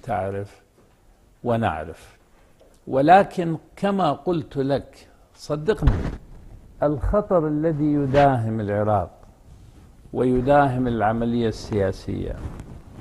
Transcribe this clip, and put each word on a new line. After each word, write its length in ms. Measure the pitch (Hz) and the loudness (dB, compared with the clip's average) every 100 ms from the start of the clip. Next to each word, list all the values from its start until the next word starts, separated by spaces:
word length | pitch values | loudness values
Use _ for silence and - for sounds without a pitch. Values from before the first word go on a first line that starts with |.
تعرف 580 | - 98 95 98 101 - _ _ _ _ _ _ _ _ | -6 -4 -4 -6 -10 -16 _ _ _ _ _ _ _ _
ونعرف. 760 | 120 117 107 80 82 82 - - _ _ _ _ _ _ - | -2 0 0 -2 -8 -14 -20 -20 _ _ _ _ _ _ -4
ولكن 680 | 131 147 190 - - 170 156 - - | 2 6 6 6 -2 -4 -4 -10 -6
كما 380 | 202 196 165 | -2 0 0
قلت 440 | 135 - 170 117 143 | -2 -2 -4 -4 -4
لك، 500 | 135 131 - - - _ _ - | -2 -2 -4 -20 -20 _ _ -16
صدقني، 560 | - 151 156 214 139 104 - - - - - - - - | -8 -6 -2 2 2 2 -4 -8 -16 -20 -20 -20 -14 -2
الخطر 640 | 147 143 - 208 208 180 156 | -2 0 0 0 2 2 2
الذي 460 | 151 160 147 151 | 0 0 0 0
يداهم 680 | 147 139 139 139 127 110 110 | 2 2 4 4 4 -2 -2
العراق 520 | 101 104 107 104 85 - - - - - - - - - - | -2 0 2 0 -2 -10 -20 -20 -20 -20 -20 -20 -20 -20 -8
ويداهم 760 | - 127 127 127 143 139 127 123 | -2 0 2 4 4 4 0 -2
العملية 600 | 117 104 117 117 120 113 | 0 0 0 0 0 -2
السياسية 880 | 104 - 104 95 - - 98 90 - - - - - - - | -4 -4 0 0 -2 -8 -8 -6 -8 -10 -12 -16 -18 -20 -12